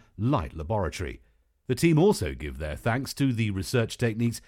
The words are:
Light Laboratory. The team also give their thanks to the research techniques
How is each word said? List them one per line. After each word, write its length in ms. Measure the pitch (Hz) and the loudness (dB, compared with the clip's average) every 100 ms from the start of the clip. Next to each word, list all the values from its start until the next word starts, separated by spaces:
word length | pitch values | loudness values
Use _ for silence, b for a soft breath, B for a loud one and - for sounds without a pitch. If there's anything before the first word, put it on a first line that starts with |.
| B B | B B
Light 400 | 117 139 73 80 | 0 0 -2 -8
Laboratory. 680 | 78 107 82 - 76 - _ _ _ _ - | -4 -2 -2 -4 -8 -10 _ _ _ _ -6
The 100 | 123 | 2
team 220 | 170 151 | 4 6
also 380 | 202 - 78 64 | 6 4 0 -4
give 240 | 73 67 | -8 -6
their 160 | 76 73 | -6 -4
thanks 400 | 117 120 131 - | -2 -2 -2 -2
to 180 | 139 | 0
the 160 | 113 107 | 2 0
research 480 | 95 - 123 110 - | -2 0 0 0 0
techniques 440 | 120 110 117 113 | -2 0 0 -2